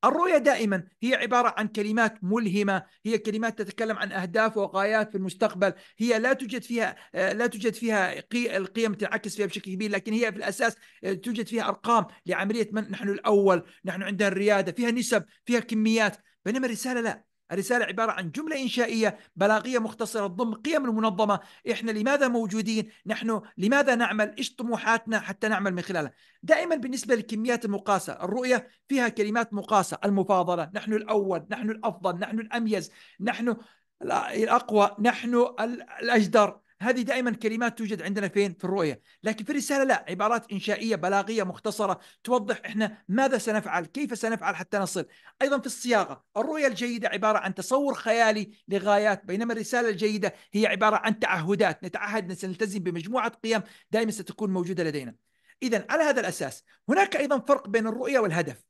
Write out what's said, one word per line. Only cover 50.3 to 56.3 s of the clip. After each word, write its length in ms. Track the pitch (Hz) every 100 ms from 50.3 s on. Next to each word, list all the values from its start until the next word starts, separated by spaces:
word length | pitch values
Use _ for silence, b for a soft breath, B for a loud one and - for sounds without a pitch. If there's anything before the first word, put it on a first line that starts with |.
| B B
هي 140 | 202 214
عبارة 300 | 190 214 214
عن 220 | - 214
تعهدات، 640 | - 180 160 202 196 156
نتعهد 460 | 185 - 208 214 180
أن 60 | 180
سنلتزم 420 | 190 190 220 190
بمجموعة 500 | 180 170 165 247 226
قيم 340 | - 220 226 - B B
دائمًا 200 | 220 226
ستكون 420 | 214 208 - 202
موجودة 320 | 185 175 180
لدينا. 300 | 160 147 127 113 _ b b b
إذن 220 | 262 214 -
على 120 | 294
هذا 180 | 302 269
الأساس 440 | 196